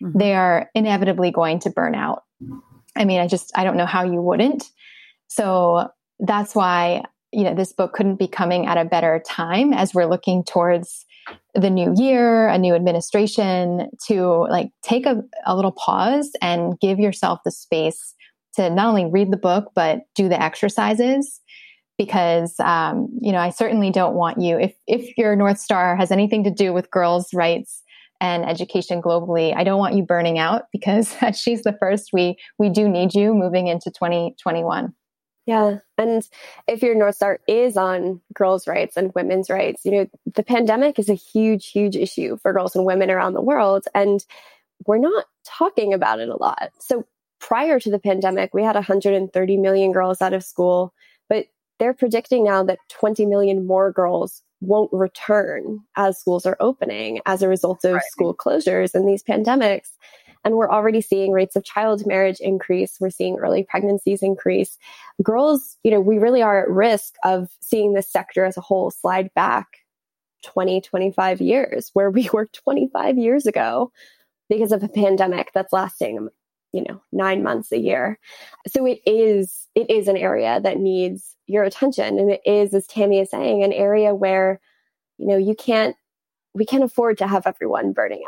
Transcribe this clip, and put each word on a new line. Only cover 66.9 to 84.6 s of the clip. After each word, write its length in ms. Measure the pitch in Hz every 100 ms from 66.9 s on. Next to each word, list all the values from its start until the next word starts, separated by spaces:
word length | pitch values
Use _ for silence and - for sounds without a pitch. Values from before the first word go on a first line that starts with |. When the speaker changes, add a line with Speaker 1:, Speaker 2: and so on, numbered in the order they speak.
| 208 - -
Speaker 3:
of 260 | 185 185 180 _
seeing 320 | - 220 208
this 160 | 202 190
sector 380 | 190 185 - 190
as 100 | 185
a 60 |
whole 280 | - 190 185
slide 440 | - 185 185 190
back 320 | - 196 226 - - _ _ _ _ _ _
twenty, 380 | - - 185 190
twenty-five 600 | 190 185 190 190 190 185
years, 480 | 180 247 - - -
where 180 | 196 202
we 200 | 196 220
were 140 | 214 214
twenty-five 720 | - - 277 262 - - 254
years 260 | 226 277
ago 480 | 233 - 113 - 254 _ - _ _ _ -
because 220 | 214 214
of 140 | 208
a 40 | 202
pandemic 600 | 214 196 190 185 180 -
that's 200 | 190 190
lasting, 560 | 185 190 - 110 110 107 - _ _ _
you 120 | - -
know, 140 | 196 _
nine 320 | 196 190 190
months 300 | 202 226 214
a 60 | 120
year. 400 | - - 202 214 - - - - -
So 180 | 269 254
it 140 | 240
is, 600 | - 220 220 202 190 - -
it 160 | - 233
is 160 | 220 196
an 100 | 190
area 440 | 190 - 113 120
that 180 | 190 185
needs 560 | 196 185 180 190 - - -
your 160 | 208
attention. 560 | 196 - 269 262 214 202
And 100 | 202
it 120 | 196 -
is, 260 | 208 202
as 140 | 196 -
Tammy 320 | 220 202 196
is 120 | 196
saying, 340 | - - 208
an 80 | 196
area 420 | - 202 214 208
where, 460 | 202 196 190 190 196